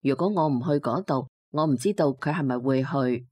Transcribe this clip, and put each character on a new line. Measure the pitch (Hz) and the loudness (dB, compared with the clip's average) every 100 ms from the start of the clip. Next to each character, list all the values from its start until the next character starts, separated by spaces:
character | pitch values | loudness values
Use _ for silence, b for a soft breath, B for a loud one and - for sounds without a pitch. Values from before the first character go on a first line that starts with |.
如 | 135 | 0
果 | 131 180 | 0 0
我 | 202 156 | 2 2
唔 | 127 | 0
去 | 127 147 | 0 0
嗰 | 127 117 | 0 -4
度， | 98 135 131 _ _ | -2 -4 -4 _ _
我 | 147 156 | -2 0
唔 | |
知 | 127 196 | 2 0
道 | 202 151 | 2 0
佢 | 131 151 | 0 -4
係 | 165 | -2
咪 | 139 123 | 0 0
會 | 127 131 | 2 0
去。 | 131 139 127 123 127 | 0 0 0 -2 -6